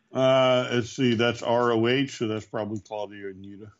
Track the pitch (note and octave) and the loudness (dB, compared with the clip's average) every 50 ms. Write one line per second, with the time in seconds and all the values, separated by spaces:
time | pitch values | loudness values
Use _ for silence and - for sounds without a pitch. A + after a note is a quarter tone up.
0 | _ _ - B2+ C3 C3 C3 C3 C3 B2+ B2+ B2 B2+ - A#2+ A#2+ A2+ A2+ - - | _ _ -2 2 4 4 6 6 4 4 4 2 0 0 0 -2 -2 -2 -2 0
1 | C3+ B2 A#2 A2 A#2+ A#2+ A#2 A#2 - - A#2 A#2+ A#2+ A#2+ A#2 A2+ A2+ A#2 B2 C#3 | 2 2 4 4 2 0 0 -2 -2 0 2 2 2 2 2 2 2 2 2 0
2 | C#3 C3+ - - B2+ G#2+ G#2+ G#2+ G#2 - - A#2 G#2+ G#2 A2 G#2+ - - A2 G#2+ | 0 -2 -4 -4 -4 -4 -4 -6 -8 -8 -8 -8 -6 -6 -8 -10 -10 -10 -8 -8
3 | G#2 G2+ G2+ G2+ G2+ G2 G2 F#2+ G2 G2 G2+ G2 G#2+ G#2 G2 _ | -8 -8 -10 -12 -12 -12 -12 -14 -16 -18 -18 -18 -20 -20 -20 _